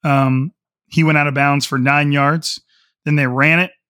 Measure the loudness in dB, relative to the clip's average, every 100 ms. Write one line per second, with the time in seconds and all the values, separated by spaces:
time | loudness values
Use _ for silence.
0 | 0 0 0 0 -4 _ _ _ _ 0
1 | 2 2 0 0 0 0 -2 -2 0 2
2 | 0 0 0 0 -6 -12 _ _ _ _
3 | -2 0 0 0 2 2 -2 _